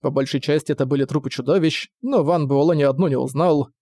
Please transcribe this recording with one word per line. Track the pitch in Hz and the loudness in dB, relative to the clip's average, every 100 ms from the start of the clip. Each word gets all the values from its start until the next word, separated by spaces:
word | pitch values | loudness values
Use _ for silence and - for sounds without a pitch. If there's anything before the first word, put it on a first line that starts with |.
По | 139 | -2
большей | 139 135 147 | -2 -2 -4
части | - 147 - | 0 -2 0
это | 147 131 | -4 0
были | 139 | 0
трупы | 135 - 139 | 0 -2 -4
чудовищ, | - 123 190 160 147 - _ | -6 0 2 2 -2 -10 _
но | 247 269 | -2 0
Ван | 147 175 143 | 2 0 2
Буэлэ | 139 156 160 | 2 2 2
ни | |
одно | 143 135 175 | 2 2 0
не | 131 | 0
узнал. | 131 127 175 151 - _ | -2 0 2 2 -2 _